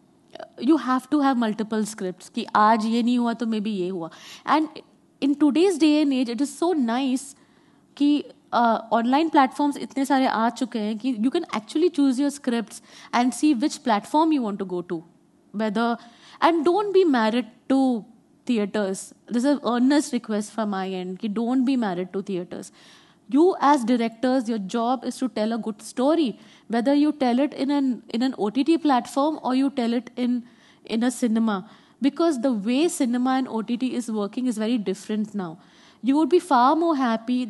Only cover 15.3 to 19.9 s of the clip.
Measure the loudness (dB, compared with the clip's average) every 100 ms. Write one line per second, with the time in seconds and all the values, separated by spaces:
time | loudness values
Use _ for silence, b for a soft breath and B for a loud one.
15.3 | _ _ -4 -2 0 0 -2 B B B
16.3 | B 2 2 2 2 2 4 4 4 2
17.3 | 0 -4 -12 -2 2 2 0 -6 _ _
18.3 | _ -2 -2 0 -2 -2 -4 -10 -18 -6
19.3 | 0 2 0 0 2 2